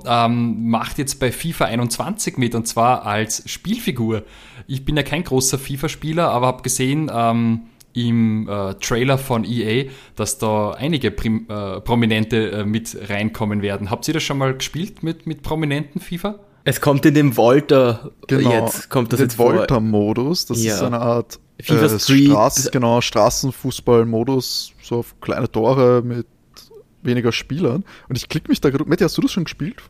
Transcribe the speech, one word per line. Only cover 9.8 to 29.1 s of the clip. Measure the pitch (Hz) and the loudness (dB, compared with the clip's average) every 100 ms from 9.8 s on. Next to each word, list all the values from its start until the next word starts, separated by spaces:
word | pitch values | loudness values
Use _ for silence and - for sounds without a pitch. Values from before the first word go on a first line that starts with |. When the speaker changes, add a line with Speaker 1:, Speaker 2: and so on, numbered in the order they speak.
| 135 | -4
Speaker 1:
A, | - - - | -10 -14 -6
dass | 104 - | -6 -2
da | 113 107 104 | -2 0 -2
einige | - 139 160 107 | -4 -2 -2 -2
Prim-, | - 113 110 113 | -2 -2 -2 -4
äh, | 104 101 92 | -8 -8 -8
Prominente, | - 120 113 110 110 113 107 | -2 0 2 2 0 0 -2
äh, | 104 104 | -2 -2
mit | 110 - 95 98 | -4 -4 -10 -8
reinkommen | 101 110 - 104 104 | -4 -4 -4 -4 -2
werden. | 101 98 98 | -2 -4 -4
Habt | 117 - | -6 -4
ihr | |
das | 156 | -4
schon | - 143 | -2 -2
mal | 135 131 | -2 -4
gespielt | - 143 196 - | -6 -8 -10 -8
mit, | 160 165 - | -8 -8 -10
mit | 156 | -10
Prominenten, | - 160 151 143 147 185 | -6 -4 -2 -2 -6 -10
fifa? | - 175 202 208 - _ | -10 -8 -8 -8 -16 _
Speaker 2:
Es | - 127 | -4 0
kommt | 147 135 160 | 2 4 6
in | |
dem | 147 143 113 | 6 4 4
Volta, | 113 139 147 135 123 113 147 - - | 6 6 6 6 6 2 -6 -14 -2
Speaker 3:
Genau, | 135 127 117 110 | 2 4 2 0
Speaker 2:
jetzt | - - | -4 -4
kommt | 135 117 | -2 0
das | 123 | 0
Speaker 3:
den | 131 | 0
Speaker 2:
jetzt | 117 | 4
vor. | 120 - | 4 4
Speaker 3:
Volta-Modus, | - 127 110 104 104 110 135 180 - | 2 2 2 2 2 0 -2 -2 -2
das | 120 | -2
Speaker 2:
Ja. | 113 | 0
Speaker 3:
ist | 104 | 0
so | 123 | -2
eine | 120 | 0
Art, | 120 117 - - _ - | 0 0 -2 -10 _ -10
Speaker 2:
fifa | - 131 110 | 0 4 4
Speaker 3:
äh, | 107 | 2
Speaker 2:
Street. | - 135 143 | 4 6 8
Speaker 3:
Straßen-, | 110 123 - 131 | 6 4 2 0
genau, | 135 120 120 - 113 107 - 139 - 131 | 0 2 2 2 4 2 2 -4 -4 -6
Straßenfußball-Modus, | - - 120 117 113 120 135 - - - - | -4 4 4 4 0 0 0 -2 -6 -10 -14
so | - 120 | -6 -6
auf | - - | -6 -10
kleine | - - 117 | -6 -4 -2
Tore | 110 110 131 123 123 | 0 2 4 4 4
mit | 120 120 - _ _ - - - - _ | 0 -6 -10 _ _ -20 -20 -20 -20 _
weniger | - 123 120 | -2 0 0
Spielern. | 113 - 139 160 139 - - - | -2 -4 -2 -2 -2 -6 -14 -10
Und | 123 | -8
ich | - | -6
klick | 160 - | -6 -2
mich | 277 | 0
da | 147 | 2
grad, | 135 151 | 0 0
Matti, | 156 | 0
hast | 165 | 0